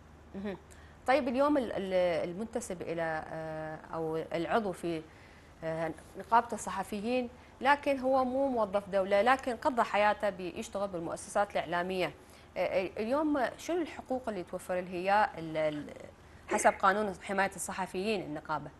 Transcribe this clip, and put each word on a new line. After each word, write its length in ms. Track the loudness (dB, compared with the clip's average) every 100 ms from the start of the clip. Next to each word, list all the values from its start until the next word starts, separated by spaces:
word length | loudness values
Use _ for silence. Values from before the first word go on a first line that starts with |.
| -20 -20 -16
مهم. 240 | -8 -6 -8 -12 -20 -20 -4 2
طيب، 220 | 4 4
اليوم 300 | 4 4 4
ال-، 140 | 2
ال-، 560 | -2 0 2 4 2 0
المنتسب 540 | -4 -6 -6 -6 -6
إلى، 420 | -6 -4 -2 -4 -6
آه، 460 | -8 -8 -8 -8 -10 -8
أو 220 | -4 -2 -2
العضو 560 | -2 -2 0 0 0
في، 300 | -4 -4 -4 -6 -16 -20 -20 -20 -8
آه، 280 | -4 -2 -4 -6 -12 -16
نقابة 300 | 2 4 4
الصحفيين، 760 | -2 -4 -6 -4 -4 0 0 -2 -8 -20 0
لكن 380 | 4 4 4 0
هو 260 | 4 4
مو 240 | 2 2 2
موظف 400 | 2 0 0 0
دولة، 340 | 0 4 4
لكن 340 | 6 4 2 -2
قضى 260 | 0 2
حياته 480 | 2 4 4 4 0
بيشتغل 580 | -2 -6 -6 -6 -4 -4
بالمؤسسات 640 | -4 -4 -6 -2 0 2
الإعلامية. 600 | 0 0 0 0 0 0 -2 -16 -20 -10 -2
آه، 40 |
آه، 300 | 0 0 0 -2
اليوم 420 | -2 0 2 2 0 -2
شنو 240 | -4 -2
الحقوق 460 | -2 -6 -6 -4 -4
اللي 140 | -6
توفر 320 | -6 -8 -4 -4
له 120 | -4
إياه 380 | -2 2 4 4 0
ال-، 180 | -6 0
ال-، 340 | 0 -2 -6 -12 -16 -18 -20 -18 -4
حسب 240 | 2 4
قانون 420 | 4 4 4 2 -4
حماية 280 | -4 0 0 -2
الصحفيين 680 | -8 -6 -4 -2 0 0
النقابة؟ 480 | -2 -6 -4 -4 -6